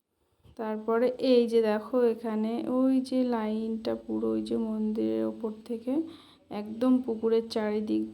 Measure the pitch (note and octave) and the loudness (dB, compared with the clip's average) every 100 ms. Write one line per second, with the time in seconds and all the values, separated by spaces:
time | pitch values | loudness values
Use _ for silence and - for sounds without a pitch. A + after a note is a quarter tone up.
0 | _ _ _ _ - - A3 G#3+ A3 A3+ | _ _ _ _ -20 -10 -6 -4 0 2
1 | B3 B3+ C4 B3 A#3 A#3 A3 G#3+ G#3+ B3+ | 2 2 6 6 6 4 4 0 0 2
2 | A#3+ A3+ A3+ G#3+ A3 A#3 - B3+ C4 C4 | 2 2 -4 -2 -2 -4 -2 2 4 2
3 | C4 B3+ B3 A#3 G#3+ A3 A3 A3 A3+ A3+ | 2 0 0 0 -2 -2 -2 -4 -4 -4
4 | A#3 A3 A3+ A3 A3 A#3 A3+ A3 G#3+ A3 | -4 -2 0 -2 -2 -2 -2 -2 -2 0
5 | A3 A3 A3 A3 A3 G#3+ - A3+ B3+ C#4+ | 0 0 -2 -4 -8 -10 -10 -8 -2 -2
6 | D#4+ - - - _ G#3 G#3 A3+ B3+ B3+ | -2 -10 -20 -20 _ -10 -8 -2 2 2
7 | B3+ A3 A3+ A3+ A3+ A3+ G#3+ G#3+ G#3+ G#3+ | 2 -2 2 2 0 -2 -2 -2 0 -2
8 | A3 | -2